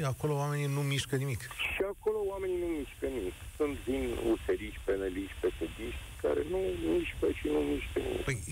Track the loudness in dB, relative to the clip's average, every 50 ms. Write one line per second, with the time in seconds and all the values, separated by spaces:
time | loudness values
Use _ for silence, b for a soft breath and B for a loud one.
0 | 2 0 0 0 0 2 2 2 2 2 2 2 2 2 2 2 2 2 2 0
1 | 0 0 0 0 2 0 -2 -2 -4 -6 -6 -4 -2 -2 0 0 0 -2 -2 -2
2 | 0 0 2 2 2 0 -2 0 0 0 2 2 2 0 0 0 -2 -4 -6 -4
3 | -4 -2 -2 0 -2 -2 -4 -6 -10 -6 -2 0 0 0 0 -2 -2 -2 0 0
4 | 0 0 0 2 2 4 2 2 2 0 0 0 0 -4 -8 -4 -2 0 0 2
5 | 2 0 0 -2 -4 -4 -4 0 0 0 0 0 -2 -4 -4 -4 -6 -6 -6 -6
6 | -8 -10 -8 -2 0 2 2 2 2 0 0 0 0 0 0 0 2 4 4 4
7 | 2 0 0 0 2 2 2 2 0 2 2 2 2 2 0 0 -2 -2 -2 -2
8 | 0 0 0 -2 0 -2 -2 -2 -2 -2